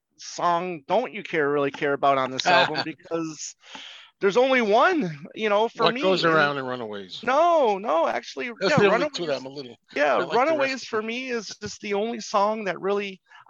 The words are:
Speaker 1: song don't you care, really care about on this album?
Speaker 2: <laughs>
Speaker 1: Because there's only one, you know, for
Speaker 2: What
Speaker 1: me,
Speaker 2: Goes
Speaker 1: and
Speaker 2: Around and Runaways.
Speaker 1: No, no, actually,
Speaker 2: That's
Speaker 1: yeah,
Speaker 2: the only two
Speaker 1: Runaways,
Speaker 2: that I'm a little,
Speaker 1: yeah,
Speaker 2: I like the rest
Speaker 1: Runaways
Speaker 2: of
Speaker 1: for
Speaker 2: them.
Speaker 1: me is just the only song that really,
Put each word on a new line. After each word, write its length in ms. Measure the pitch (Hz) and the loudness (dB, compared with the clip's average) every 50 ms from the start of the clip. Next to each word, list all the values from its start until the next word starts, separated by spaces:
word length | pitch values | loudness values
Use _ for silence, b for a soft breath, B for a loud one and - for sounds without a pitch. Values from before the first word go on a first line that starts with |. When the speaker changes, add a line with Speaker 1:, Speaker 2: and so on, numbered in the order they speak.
| _ _ _ - | _ _ _ -20
Speaker 1:
song 640 | - - - - 156 175 170 170 180 180 175 143 - | -18 -14 -6 -2 0 0 0 0 -2 -4 -8 -8 -4
don't 260 | - 180 226 254 - | -2 0 0 0 -2
you 100 | - 208 - | -6 -10 -8
care, 260 | - 175 160 143 143 | -4 0 0 2 2
really 200 | 147 143 139 139 | 2 2 0 0
care 220 | - - 156 143 143 | -2 -2 0 0 0
about 220 | 131 139 139 139 135 | 2 4 4 4 2
on 120 | 131 127 | 0 -2
this 160 | 131 127 - | -2 -2 2
album? 360 | 180 180 180 175 151 156 135 | 4 4 4 4 2 0 -4
Speaker 2:
<laughs> 20 | 131 | -6
Speaker 1:
Because 720 | 156 160 - - - 165 165 165 160 151 - - - - B B B B B B B B B B B B _ | -6 -10 -12 -10 -6 -6 -4 -4 -6 -8 -10 -12 -14 -14 B B B B B B B B B B B B _
there's 160 | 190 202 175 | 0 2 4
only 260 | 240 254 269 262 247 | 4 4 4 4 4
one, 480 | 226 196 208 240 302 370 370 302 208 170 151 139 160 - - | 4 4 4 4 4 4 2 0 -2 -2 -6 -10 -14 -14 -6
you 140 | - 220 214 | -4 0 2
know, 200 | 202 208 226 226 | 2 2 2 0
for 140 | - 240 233 | 0 2 2
Speaker 2:
What 100 | 226 233 | 2 4
Speaker 1:
me, 60 | 262 | 4
Speaker 2:
Goes 220 | 294 - 185 165 - | 4 2 2 4 4
Speaker 1:
and 80 | 165 | 4
Speaker 2:
Around 240 | 160 156 147 143 143 | 4 4 4 2 0
and 100 | 139 131 127 | -2 -4 -6
Runaways. 520 | 127 123 117 107 104 101 95 90 - - - | -6 -6 -6 -8 -8 -8 -10 -12 -14 -6 -2
Speaker 1:
No, 520 | 240 262 302 339 349 339 311 262 214 202 | 0 2 4 4 4 4 4 4 2 0
no, 300 | 185 202 254 311 330 311 | 0 -2 -2 0 0 0
actually, 440 | - - 240 233 - - 269 262 240 226 - | 0 -2 -4 -6 -8 -8 -8 -8 -8 -6 -2
Speaker 2:
That's 100 | - 285 | 0 2
Speaker 1:
yeah, 80 | 294 254 | 4 4
Speaker 2:
the 160 | 208 196 208 | 4 4 4
only 160 | 247 294 302 | 2 0 -2
two 140 | - - 175 | -4 -6 -4
Speaker 1:
Runaways, 40 | 151 | -4
Speaker 2:
that 80 | 135 | -4
I'm 100 | 127 131 | -4 -6
a 80 | 135 139 | -10 -12
little, 220 | 147 131 120 - - _ _ - | -14 -14 -16 -18 -20 _ _ -2
Speaker 1:
yeah, 180 | 269 294 285 247 | 0 2 2 2
Speaker 2:
I 40 | 101 | 2
like 120 | - 139 | 0 0
the 60 | - | 2
rest 120 | 233 262 320 | 2 2 2
Speaker 1:
Runaways 240 | 320 285 269 269 269 | 2 0 0 -2 -4
Speaker 2:
of 140 | 240 - - | -6 -8 -6
Speaker 1:
for 80 | 233 214 | -6 -6
Speaker 2:
them. 60 | 214 | -4
Speaker 1:
me 240 | 220 233 247 262 262 | -6 -6 -8 -6 -6
is 180 | 240 233 185 - - - | -6 -6 -8 -10 -12 -12
just 200 | 208 202 - - | -12 -12 -12 -10
the 140 | 208 208 202 | -6 -4 -2
only 260 | 196 214 233 240 220 | -2 -2 -4 -6 -8
song 440 | - - 226 202 202 214 220 220 208 | -6 -2 0 0 0 0 -2 -2 -4
that 160 | 185 165 - | -6 -6 -4
really, 400 | 175 196 202 202 208 196 190 - B B B B B | -4 -2 -2 -2 -4 -6 -10 -14 B B B B B